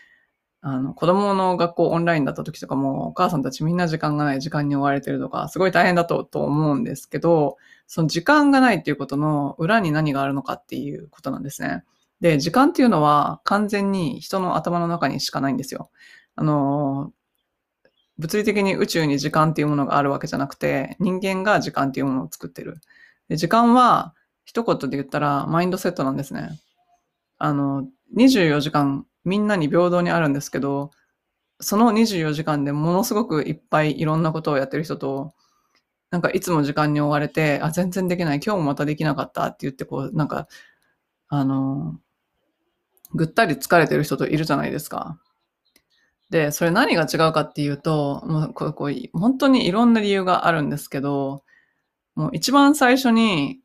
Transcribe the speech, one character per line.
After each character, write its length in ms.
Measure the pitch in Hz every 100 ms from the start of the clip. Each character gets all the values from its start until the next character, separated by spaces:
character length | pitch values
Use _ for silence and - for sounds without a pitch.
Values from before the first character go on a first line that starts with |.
| _ _ _ _ _ _
あ 160 | 139 131
の、 160 | 135
子 120 | 123 160
供 280 | 190 202
の 220 | 190 185 175
学 200 | 170 175
校 120 | 165
オ 80 | 165
ン 60 |
ラ 120 | 170 165
イ 40 |
ン 40 |
だ 80 | 143
っ 20 |
た 100 | 156
時 160 | 156 156
と 60 | 170
か 100 | 135
も、 320 | 135 143 151
お 40 |
母 180 | 160 180
さ 60 | 160
ん 40 |
た 80 | 135
ち 120 | -
み 120 | 156
ん 20 | 175
な 120 | 175
時 100 | 160
間 180 | 151 147
が 80 |
な 100 | 147
い、 60 | 135
時 100 | 156
間 180 | 151 143
に 60 |
追 60 | 139
わ 120 | 139
れ 80 | 139
て 120 | 143
る 80 | 139
と 80 | 131
か、 200 | - -
す 100 | -
ご 100 | 185
い 40 |
大 120 | 175
変 100 | 180
だ 100 | 175
と、 200 | 170 -
と 200 | - 151
思 280 | 147 147 156
う 40 | 139
ん 60 |
で 140 | 120 139
す 120 | -
け 100 | 147
ど、 380 | 165 165 143 - _ _ _
そ 160 | -
の 60 | 156
時 160 | 170
間 260 | 165 302 285
が 100 | 277
な 120 | 254
い 40 | 180
っ 60 |
て 80 | 156
い 40 |
う 20 | 143
こ 100 | 139
と 100 | 143
の 380 | 151 147 139 -
裏 220 | 160 220
に 120 | 175
何 200 | 151 156
が 100 | 139
あ 40 | 139
る 80 |
の 80 | 139
か 120 | 135
っ 100 | 127
て 120 | _ 127
い 200 | 143 151
う 120 | -
こ 100 | _
と 100 | -
な 80 | -
ん 40 |
で 80 | 139
す 120 | -
ね。 220 | - - - _ _ _
で、 160 | 175 151
時 140 | 147
間 180 | 247 285
っ 20 |
て 80 | -
い 40 |
う 40 | 247
の 140 | 175
は 380 | 151 147 - 156
完 240 | - 202 208
全 220 | 202 196
に 300 | 196 160 -
人 180 | - 196
の 180 | 180 160
頭 220 | 170 175
の 80 | 170
中 220 | 170 139
に 120 | 147
し 100 | -
か 80 | -
な 100 | 139
い 40 |
ん 20 | 127
で 80 |
す 100 | -
よ。 160 | - - _ - - _ -
あ 80 |
の、 680 | 151 147 139 143 143 139 143 _ _ _ _ _ _ _ _ _ _ -
物 200 | 160 208
理 60 |
的 180 | 214 208
に 140 | 196 -
宇 100 | 220
宙 200 | 170 156
に 120 | 139
時 140 | 151
間 180 | 160 156
っ 20 |
て 80 | 156
い 20 |
う 40 | 147
も 60 |
の 120 | 147 135
が 100 | 143
あ 60 |
る 100 | 139
わ 80 | 139
け 80 | -
じ 80 | -
ゃ 20 |
な 80 | 139
く 80 |
て、 420 | - 147 143 135 -
人 200 | 180 185
間 220 | 196 190
が 160 | 196 185
時 120 | 147
間 160 | - 139
っ 20 |
て 80 | 131
い 60 |
う 20 | 139
も 80 |
の 80 | 131
を 60 | 156
作 160 | - -
っ 40 |
て 120 | -
る。 140 | - 156 _ _ _ _ _
で、 80 | 156
時 120 | 165
間 260 | 226 233
は 400 | 247 240 170 - _ _ _
一 180 | - -
言 160 | 226 165 135
で 80 | 139
言 60 |
っ 20 |
た 140 | 139 156
ら 280 | 147 143 147
マ 160 | 160
イ 20 | 180
ン 40 |
ド 80 | 180
セ 100 | -
ッ 40 |
ト 120 | 180
な 80 | 135
ん 40 | 139
で 60 |
す 100 | 143
ね。 180 | 147 151 156 _ _ _ _ _ _ _ _
あ 140 | 151
の、 360 | 143 139 139 135 _ _
二 140 | 196 262
十 180 | 254 165
四 140 | 147
時 100 | 147
間 340 | 151 139 139 - _
み 140 | 175 202
ん 100 | 208
な 80 | 202
に 100 | 147
平 240 | 165 175
等 100 | 175
に 100 | 175
あ 100 | 170
る 80 | 151
ん 40 |
で 80 | 139
す 80 | -
け 120 | 147
ど、 320 | 139 139 143 _ _ _ _ _ _ _
そ 180 | - 202
の 140 | 233
二 160 | 214 226
十 120 | 185
四 140 | 156
時 100 | 151
間 200 | 160 147
で 60 | 139
も 220 | 147 160
の 100 | 180
す 120 | -
ご 120 | 208 226
く 160 | 156
い 100 | 139
っ 80 | 156 _
ぱ 140 | 156
い 160 | 151 -
い 40 |
ろ 120 | 156 160
ん 60 |
な 80 | 165
こ 120 | 160
と 100 | 160
を 60 | 139
や 80 | 135
っ 20 |
て 80 | 139
る 80 |
人 120 | 156 165
と、 380 | 139 135 156 _ _ _ _ _ _ _ _
な 80 | 175
ん 40 |
か 80 | -
い 100 | 190
つ 120 | 185
も 100 | 165
時 100 | 143
間 200 | 151 151
に 80 | 147
追 80 | 147
わ 100 | 147
れ 100 | 147
て、 300 | - 156 143
あ、 100 | 156
全 180 | 170 185
然 160 | 185 185
で 100 | 175
き 80 |
な 80 | 165
い、 60 | 143
今 100 | 214
日 40 | 202
も 40 |
ま 140 | 147 135
た 80 |
で 100 | 147
き 80 | 151
な 140 | 156 139
か 80 |
っ 80 | 131
た 140 | - -
っ 40 |
て 80 | -
言 80 | 139
っ 40 |
て、 100 | -
こ 260 | - 143 139
う、 40 | 160
な 80 |
ん 40 | 147
か、 180 | 139 151 - - _ _ _ _ _ _
あ 160 | 147
の、 540 | 135 135 135 139 156 165 _ _ _ _ _ _ _ _ _ _ _
ぐ 100 | -
っ 40 | 160
た 160 | -
り 100 | 214
疲 240 | 139 - 175
れ 80 | 156
て 100 | 151
る 80 |
人 120 | 151 180
と 100 | 131
い 100 | 151
る 80 |
じ 80 | 156
ゃ 40 | 143
な 100 | 147
い 40 |
で 80 | 135
す 100 | -
か。 280 | - 165 160 _ _ _ _ _ _ _ _ _ _ _
で、 200 | 165 147
そ 140 | 147
れ 60 | 170
何 260 | 185 294 208
が 60 |
違 140 | 156 160 160
う 40 |
か 100 | 156
っ 100 | 151
て 100 | -
い 60 | 143
う 80 | 143
と、 460 | 165 156 143 143 -
も 200 | 156 156
う 60 |
こ-、 180 | - 151
こ 140 | - 143
う、 320 | 139 - 165
本 200 | 220 262
当 100 | 277
に 180 | 262 165
い 40 |
ろ 140 | 190
ん 80 | 240
な 80 | 226
理 100 | 208
由 140 | 196
が 220 | 185 180 -
あ 60 |
る 100 | 165
ん 80 | 143
で 80 | 147
す 100 | -
け 120 | 139
ど、 440 | 139 139 135 139 _ _ _ _ _ _ _
も 140 | - 151
う 20 |
一 200 | 165 247
番 220 | 277 277
最 220 | 285 254 262
初 140 | 262
に 500 | 226 220 226 269 -